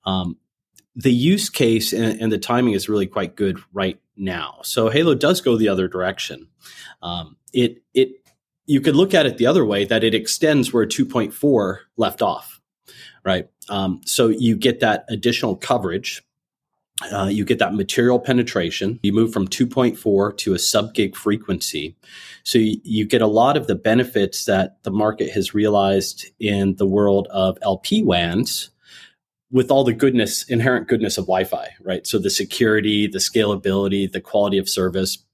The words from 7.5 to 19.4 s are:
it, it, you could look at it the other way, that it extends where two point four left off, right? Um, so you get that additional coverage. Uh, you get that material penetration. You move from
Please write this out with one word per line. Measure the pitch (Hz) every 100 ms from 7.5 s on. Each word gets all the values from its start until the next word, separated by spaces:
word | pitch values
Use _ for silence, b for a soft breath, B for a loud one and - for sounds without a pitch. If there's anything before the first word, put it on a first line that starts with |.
it, | 123 117 - _
it, | 127 131 - _ _ _ _ -
you | 139
could | 151 151
look | 190
at | 180 139
it | -
the | 117
other | 175
way, | 110 101 101
that | 113
it | 113 107
extends | 110 - 156 143 120
where | 120 107
two | - 135
point | 123 113
four | - 147 123 98 98 _ -
left | 98 -
off, | 104 76 - - _ _ _ B B B
right? | 95 92 - _ -
Um, | 101 95 87 -
so | - 113
you | 110 120 98
get | 127 113
that | 117 101 -
additional | 107 120 120 123 95
coverage. | - 123 92 82 - - _ _ _ _ _ _ _ - -
Uh, | 101 95
you | 104 98
get | 113
that | 98
material | 104 98 - 120 123
penetration. | 123 123 120 101 85 - 98 120
You | 101
move | 104 113
from | 113